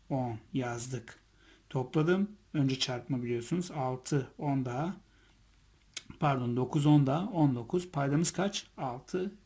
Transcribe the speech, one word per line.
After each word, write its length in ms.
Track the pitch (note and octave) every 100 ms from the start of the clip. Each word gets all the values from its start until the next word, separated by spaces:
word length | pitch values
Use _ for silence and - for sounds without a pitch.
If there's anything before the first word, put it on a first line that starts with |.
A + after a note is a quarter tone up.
| _
On 280 | C#3 B2 A2+ -
yazdık. 680 | C3+ B2 A#2+ B2 B2+ - - _ _ - - _
Topladım. 600 | C3+ B2+ D#3 D#3 F#3 G3+ - _
Önce 240 | D#3 C3+ C3
çarpma 440 | - B2 - C3
biliyorsunuz. 480 | A#2+ A#2 A#2 F3 F3+
Altı, 600 | D3+ C3 C3 - D3 A#2+ -
on 260 | D3 C3+
daha. 320 | B2 A#2+ E3+ - - _ _ _ _ _ _ _ _ - - -
Pardon, 360 | D3+ C3+ A#2+ A#2+
dokuz, 300 | B2+ D3+ D3
on 200 | D3+ C3+
daha. 200 | D3 G3+
On 280 | F3+ D3
dokuz. 360 | B2 A2+ F3+ F3+
Paydamız 420 | D3+ C#3 D3 E3
kaç? 340 | - G3 - - -
Altı 580 | C#3 A#2+ - F#3 G3 -